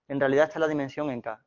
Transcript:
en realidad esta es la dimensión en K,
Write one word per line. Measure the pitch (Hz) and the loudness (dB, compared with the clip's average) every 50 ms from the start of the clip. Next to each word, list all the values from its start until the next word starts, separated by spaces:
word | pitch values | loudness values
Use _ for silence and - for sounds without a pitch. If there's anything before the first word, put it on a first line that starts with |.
| _ - | _ -8
en | 139 139 | -2 0
realidad | 143 135 135 139 156 | 2 4 4 4 4
esta | 151 - 160 | 4 2 0
es | |
la | 160 156 | 0 0
dimensión | 151 147 139 135 - - 151 151 | 0 -2 -4 -4 -6 -6 -6 -6
en | 127 120 | -6 -6
K, | - 117 110 - _ | -8 -10 -12 -12 _